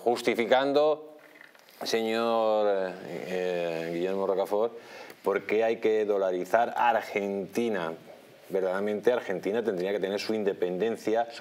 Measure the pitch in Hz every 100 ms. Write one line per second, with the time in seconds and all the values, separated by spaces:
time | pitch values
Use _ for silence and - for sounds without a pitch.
0 | - 117 - 113 113 127 139 139 151 147
1 | - - - - - - - - - 113
2 | 113 113 117 113 110 107 104 98 95 90
3 | - - - 92 90 87 85 82 82 85
4 | 92 95 98 95 95 104 117 - - -
5 | - - - 98 98 104 113 117 110 110
6 | 104 101 95 90 90 113 117 - 120 113
7 | - 104 101 98 95 - 117 101 80 80
8 | - - - - - 95 92 92 104 104
9 | 104 120 - 90 95 110 113 92 92 101
10 | 95 101 - 110 101 92 90 90 110 113
11 | - 110 117 -